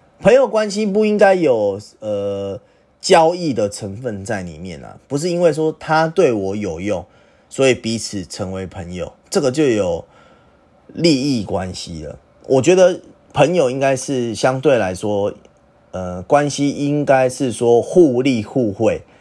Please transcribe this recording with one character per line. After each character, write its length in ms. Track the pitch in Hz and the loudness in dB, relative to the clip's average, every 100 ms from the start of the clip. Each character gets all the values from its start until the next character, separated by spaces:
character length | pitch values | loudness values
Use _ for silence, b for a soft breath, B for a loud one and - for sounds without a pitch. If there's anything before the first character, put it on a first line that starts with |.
| B _ | B _
朋 140 | 190 | 4
友 140 | 262 233 | 4 4
关 220 | 214 214 | 0 -2
系 140 | 202 | -4
不 220 | 214 202 214 | -2 0 0
应 100 | 208 | 4
该 180 | 202 | 4
有， 460 | 185 151 117 101 98 - _ | 4 2 2 0 -2 -12 _
呃， 600 | 107 101 101 98 98 98 b b b b | -6 -4 -4 -6 -8 -10 b b b b
交 340 | - 175 165 | 2 4 4
易 200 | 180 165 | 0 -4
的 160 | 110 101 | -2 -4
成 260 | - 101 101 | -4 -12 -10
分 260 | 127 98 | -8 -8
在 200 | 95 101 | -8 -8
里 160 | 87 78 | -8 -12
面 260 | 92 73 | -14 -14
啊， 140 | 53 - - | -16 -20 -8
不 80 | 143 | -6
是 140 | 175 | -2
因 100 | 170 | 2
为 100 | 170 | 2
说 240 | 147 156 - | 2 -2 -4
他 300 | - 156 160 | 0 2 2
对 220 | 190 151 | 2 2
我 240 | 107 95 | 2 -4
有 240 | 104 101 82 | -4 -6 -6
用， 280 | 101 90 - b b b b | -4 -4 -8 b b b b
所 180 | - 135 | 0 2
以 80 | |
彼 220 | 117 113 113 | 2 -2 -6
此 260 | - 101 82 | -6 -10 -10
成 260 | - 95 | -10 -8
为 140 | 95 92 | -8 -10
朋 260 | 98 85 | -12 -12
友， 220 | 90 - _ - | -10 -12 _ -4
这 100 | 196 | -2
个 100 | 135 | 0
就 140 | 135 | 2
有 400 | 143 107 90 92 - b b b b b b _ _ | 2 2 0 -4 -8 b b b b b b _ _
利 340 | - 170 131 | 0 2 2
益 200 | 143 120 | 0 -2
关 320 | 95 95 92 | -2 -6 -6
系 300 | 90 - 80 | -10 -12 -12
了。 140 | 76 - _ _ - | -12 -16 _ _ 0
我 140 | 135 | 2
觉 140 | 131 | 4
得 260 | 185 180 180 - _ _ | 6 4 2 -12 _ _
朋 220 | - 143 | 0 2
友 160 | 180 127 | 4 0
应 100 | 135 | 0
该 160 | 139 131 | 0 0
是 380 | - 131 120 | -2 -4 -2
相 260 | 107 131 131 | 0 0 2
对 160 | 147 120 | 2 2
来 180 | 92 | 0
说， 380 | 92 104 101 101 - _ _ _ _ _ | -4 -4 -2 -2 -6 _ _ _ _ _
呃， 300 | 92 90 90 | -10 -8 -10
关 260 | 90 143 147 | 0 0 0
系 180 | 143 143 | -2 -4
应 340 | 131 143 147 | -2 -2 -2
该 280 | 143 135 127 | 2 2 2
是 200 | 127 131 | 0 -4
说 300 | 107 120 120 | 0 4 4
互 400 | - 185 151 123 | 4 4 4 4
利 240 | 135 117 | 0 -2
互 260 | 101 135 110 | -2 -2 -2
惠， 300 | 95 107 80 - b | 0 0 -2 -8 b